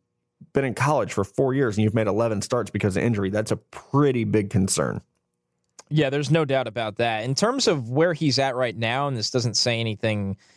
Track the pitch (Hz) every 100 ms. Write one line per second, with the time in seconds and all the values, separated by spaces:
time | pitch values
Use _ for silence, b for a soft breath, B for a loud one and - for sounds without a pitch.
0 | _ _ _ _ - - 135 104 135 151
1 | 98 - 98 - 139 131 131 98 107 107
2 | 107 98 117 107 98 123 98 104 104 92
3 | 110 107 95 101 107 107 - - - 139
4 | 143 127 110 104 101 95 95 - 67 -
5 | - _ _ _ _ _ _ - - 151
6 | 139 139 143 160 151 135 117 107 110 101
7 | 117 110 117 135 208 269 240 160 117 127
8 | 170 160 156 131 135 123 127 110 113 127
9 | 143 127 104 131 117 101 123 117 113 104
10 | 113 107 98 95 b